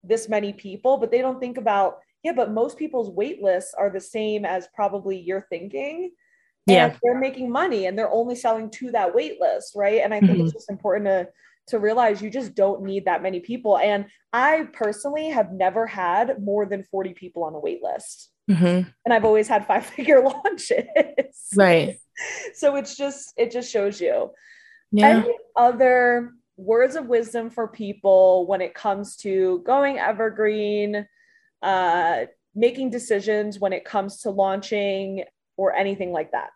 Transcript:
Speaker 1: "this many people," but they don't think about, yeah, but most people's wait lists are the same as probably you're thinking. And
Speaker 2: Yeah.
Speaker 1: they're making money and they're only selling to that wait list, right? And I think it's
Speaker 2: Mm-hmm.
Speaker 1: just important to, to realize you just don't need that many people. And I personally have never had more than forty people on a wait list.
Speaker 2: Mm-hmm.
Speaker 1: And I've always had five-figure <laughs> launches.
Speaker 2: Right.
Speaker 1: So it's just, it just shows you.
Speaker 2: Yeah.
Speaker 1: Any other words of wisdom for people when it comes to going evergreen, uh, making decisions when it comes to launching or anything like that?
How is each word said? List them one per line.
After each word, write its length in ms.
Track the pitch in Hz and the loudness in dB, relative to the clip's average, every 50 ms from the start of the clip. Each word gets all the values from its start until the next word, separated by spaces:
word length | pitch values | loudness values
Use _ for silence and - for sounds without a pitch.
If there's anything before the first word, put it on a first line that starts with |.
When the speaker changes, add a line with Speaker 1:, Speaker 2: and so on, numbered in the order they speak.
| _ | _
Speaker 1:
"this 260 | 180 220 226 220 214 | -2 -2 -2 -2 -4
many 240 | 220 208 202 202 202 | -4 -4 -4 -4 -10
people," 440 | - - 196 185 202 - 254 269 | -12 -16 -16 -16 -2 0 0 2
but 140 | - 233 220 | 2 0 0
they 100 | 233 247 | 0 0
don't 180 | 254 262 262 262 | 0 0 -4 -6
think 180 | 254 247 240 | -8 -10 -10
about, 420 | 254 208 226 202 202 196 175 - - _ _ _ _ _ | -4 -2 0 2 2 2 0 -2 -6 _ _ _ _ _
yeah, 80 | 320 | -4
but 200 | 294 254 233 214 | -2 -2 -2 -2
most 260 | 214 220 233 277 - | 0 -2 -2 -2 -2
people's 320 | - 311 302 - 254 226 196 | -8 -10 -6 -4 -4 -4 -4
wait 300 | 180 190 214 277 349 - 202 | -4 -4 -4 -4 -6 -2 0
lists 300 | 196 180 185 185 - - | 0 0 0 -2 -8 -6
are 160 | - 196 202 | -4 -4 -2
the 100 | 185 190 | -2 -6
same 460 | 190 - - 220 214 214 214 208 202 | -12 -8 -8 -6 -4 -2 -4 -4 -4
as 240 | 165 180 202 180 - _ | -4 -4 -4 -6 -8 _
probably 440 | - 208 202 190 202 180 196 190 185 | -4 -2 -2 -2 -4 -6 -6 -8 -6
you're 260 | 175 170 190 190 196 _ | -6 -6 -6 -6 -6 _
thinking. 640 | 175 170 175 202 202 269 269 285 311 339 370 359 _ _ _ _ _ _ _ _ _ _ _ | -10 -10 -10 -10 -8 -8 -8 -8 -8 -8 -10 -12 _ _ _ _ _ _ _ _ _ _ _
And 260 | - - - 160 156 - | 6 6 6 6 4 0
Speaker 2:
Yeah. 40 | - - | 0 0
Speaker 1:
they're 160 | 240 247 254 | 0 0 0
making 320 | 262 269 262 254 254 240 | -2 -4 -4 -6 -8 -4
money 340 | 233 277 349 381 254 208 190 | -2 -2 0 0 -2 -2 -2
and 100 | 185 196 | -4 -4
they're 140 | 208 226 - | -4 -2 0
only 240 | - 226 233 247 247 | 0 0 0 -2 -4
selling 340 | 240 - 233 226 220 220 220 | -4 -2 -2 -2 -2 -4 -10
to 200 | - - 254 247 | -12 -12 -10 -2
that 220 | 233 226 196 175 180 | -2 0 0 2 0
wait 280 | 240 302 202 - - | 0 -2 -2 -4 -2
list, 320 | 185 - - - - - - | 0 0 0 -2 -6 -10 -6
right? 260 | 202 202 202 214 226 | -2 0 2 2 2
And 120 | - 202 214 | 0 0 2
I 80 | 208 | 2
think 180 | 202 185 185 180 | 4 4 4 4
it's 100 | 165 165 | 0 -2
Speaker 2:
Mm-hmm. 80 | 156 | -2
Speaker 1:
just 120 | - - - | -6 -12 -12
important 380 | 196 196 - 208 185 208 208 | -14 -6 -2 -2 -2 0 0
to, 200 | 196 190 185 175 185 _ _ _ _ _ _ _ | 0 0 0 -2 -6 _ _ _ _ _ _ _
to 120 | - - 220 | -6 -4 0
realize 420 | 202 214 220 247 240 220 208 190 | 0 2 2 4 2 2 2 -2
you 80 | 208 214 | -6 -8
just 260 | 202 269 254 190 - | -6 -8 -8 -6 0
don't 280 | - 196 196 196 190 190 | 2 2 2 2 -2 -6
need 220 | 196 196 196 - | -6 -6 -4 -2
that 160 | 190 175 165 | -2 -2 0
many 200 | 165 190 190 175 | -2 -4 -6 -6
people. 360 | 175 - 233 247 247 214 196 | -8 -8 -10 -6 2 2 2
And 280 | - - 208 208 202 202 - _ _ _ _ | 4 4 2 2 0 -2 -8 _ _ _ _
I 360 | - 233 262 294 311 320 294 - - | -2 0 2 2 2 2 -2 -6 -6
personally 560 | - 226 208 214 - - 285 285 311 311 320 | -4 -4 -4 -4 -4 -8 -6 -6 -4 -4 -2
have 220 | 302 247 208 170 | 0 0 -2 -2
never 340 | 185 185 185 185 180 220 226 | -2 0 0 0 2 0 -4
had 560 | 220 214 202 185 175 175 202 240 233 - - | -4 -4 -4 -2 0 2 2 0 0 -2 -6
more 240 | 202 202 196 208 208 | -4 -2 0 -2 -2
than 180 | 190 202 196 190 | -2 -4 -8 -8
forty 280 | _ - 190 190 190 175 | _ -6 -6 -6 -6 -10
people 300 | - 185 180 _ 170 170 | -14 -20 -14 _ -6 -6
on 100 | 156 160 | -6 -6
a 60 | 151 | -6
wait 240 | 147 165 175 175 - | -6 -6 -6 -6 -6
list. 480 | - - - - - - - - _ _ _ _ - | -6 -8 -8 -10 -14 -18 -20 -20 _ _ _ _ 0
Speaker 2:
Mm-hmm. 400 | 196 165 180 175 175 180 180 - _ _ _ | 2 4 4 4 2 0 -2 -4 _ _ _
Speaker 1:
And 80 | 233 240 | 2 4
I've 120 | 220 208 | 4 6
always 220 | 220 214 214 214 | 6 6 4 4
had 200 | 214 240 208 208 | 2 0 0 2
five-figure 540 | - - 220 - - - - 254 277 294 262 | 2 0 0 0 -4 -10 -4 4 6 6 8
<laughs> 80 | 247 269 | 8 6
launches. 1160 | - - - 403 392 - - - - - 240 - - 302 - - - - - - _ - - - - | 0 0 -2 -2 -2 -2 -4 -2 -2 -2 -2 0 2 2 2 2 0 -4 -4 -4 _ -20 -16 -2 4
Speaker 2:
Right. 440 | 196 196 185 170 165 147 - - - _ _ _ - - - - - - 440 - | 6 6 6 6 4 2 0 -8 -12 _ _ _ -14 -12 -12 -12 -12 -12 -14 -10
Speaker 1:
So 200 | - - 285 277 | 0 0 0 0
it's 220 | 277 277 - - | 0 -6 -8 -10
just, 360 | - 277 277 269 - - - _ | -8 -8 -8 -8 -10 -18 -14 _
it 140 | - 240 233 | -2 -2 -2
just 200 | 233 247 247 - | -2 -8 -8 -4
shows 300 | - 214 202 202 202 - | -4 -2 -2 -2 -4 -2
you. 300 | 175 165 123 131 - - - _ _ - - - - - - _ _ _ | -2 -2 0 -2 -4 -6 -10 _ _ -20 -20 -20 -20 -20 -20 _ _ _
Speaker 2:
Yeah. 280 | - 208 208 220 226 220 220 | 2 6 8 8 6 6 4
Speaker 1:
Any 120 | 240 240 - - _ _ | 0 -2 -4 -6 _ _
other 760 | - 240 247 247 226 262 254 247 247 247 240 240 240 240 240 - _ _ _ _ | 4 4 4 6 4 4 4 6 4 4 4 2 0 -2 -6 -14 _ _ _ _
words 380 | - 190 190 226 233 254 262 269 | -12 -2 0 4 4 4 2 0
of 100 | 320 277 | -4 -2
wisdom 440 | 233 247 226 233 220 - 233 226 226 | 0 0 0 0 -2 -6 -8 -8 -6
for 160 | 226 - 226 | -6 -6 -8
people 800 | 214 - - 214 196 202 - - 196 190 185 190 185 185 185 180 | -8 -6 -10 -10 -10 -10 -2 4 6 6 8 8 8 6 4 2
when 140 | 175 196 185 | 0 -2 -2
it 120 | 185 175 - | -2 -6 -8
comes 420 | - - 214 196 196 202 196 - | -4 -2 -2 -2 -2 -4 -12 -14
to 440 | - - 202 190 190 185 185 185 175 175 | -10 -6 -2 0 2 2 2 0 -2 0
going 340 | - 254 277 285 277 277 - | 2 2 2 2 2 0 -2
evergreen, 1080 | - - 220 196 226 220 220 214 214 214 214 214 208 208 208 208 208 208 208 208 208 _ _ _ _ _ _ _ _ _ _ _ | -2 -2 -2 -2 -2 -4 -2 0 0 0 0 0 -2 -2 -2 -2 -2 -2 -4 -6 -6 _ _ _ _ _ _ _ _ _ _ _
uh, 640 | - 190 190 185 185 175 170 180 170 170 165 123 117 - _ _ _ _ _ | -2 0 0 2 2 2 2 2 2 0 0 -2 -4 -6 _ _ _ _ _
making 340 | 202 226 247 247 269 262 254 | 0 0 0 2 0 -6 -4
decisions 720 | 214 247 240 - 220 202 196 214 214 208 208 214 202 202 | -4 -6 -2 -2 -2 0 0 0 -2 0 -2 -4 -4 -4
when 120 | 202 190 190 | -2 -2 -2
it 120 | - - | -4 -8
comes 360 | - - 208 196 202 - - | -4 -4 -4 -4 -4 -10 -8
to 100 | - 226 | -8 -4
launching 920 | 190 196 196 196 190 202 202 - 220 208 202 202 190 190 196 196 196 196 - - _ _ _ _ _ | 0 0 0 0 0 -4 -4 -4 -4 -2 -2 -2 -2 -4 -6 -6 -8 -10 -10 -12 _ _ _ _ _
or 200 | - 196 190 - | -2 -2 0 0
anything 360 | 170 196 196 196 196 190 180 | 0 -2 -2 -2 -4 -6 -6
like 200 | 175 160 156 - | -4 -6 -6 -4
that? 180 | - 139 - - _ | -6 -6 -6 -8 _